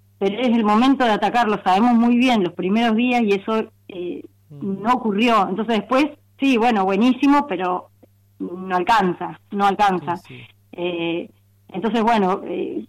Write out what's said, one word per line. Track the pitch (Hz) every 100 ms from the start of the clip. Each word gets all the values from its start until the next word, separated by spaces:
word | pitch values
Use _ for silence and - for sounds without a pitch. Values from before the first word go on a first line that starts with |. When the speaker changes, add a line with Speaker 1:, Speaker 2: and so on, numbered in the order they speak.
| _ _
Speaker 1:
pero | 196 208
es | 254
el | 233
momento | 311 214 262 269
de | 240
atacarlo, | 202 202 233 220 202
sabemos | 190 190 240
muy | 233 233 240
bien | 254 226
los | 170
primeros | 175 185 220 240
días | 220 247 240
y | 214
eso, | 196 208 220 - _ -
eh, | 185 175 - - _ _
Speaker 2:
Mm. | 143 196 190
Speaker 1:
no | 214
ocurrió, | 247 233 196 240 220 180
entonces | 190 220 220
después, | 196 262 302 - _ _
sí, | 269 240
bueno, | 240 214
buenísimo, | 190 196 247 254 277 285 285
pero | 180 180 180 - _ - _ _ _
no | 185 175 190
alcanza, | 180 175 226 185 170 170 165 _
no | 202
alcanza. | 202 190 208 180 147 170
Speaker 2:
Sí, | - 123
sí. | 120 _ _
Speaker 1:
Eh, | - 175 170 170 170 - _ _ _ -
entonces, | 185 214 233
bueno, | 220 226 185 196
eh, | - 175 - -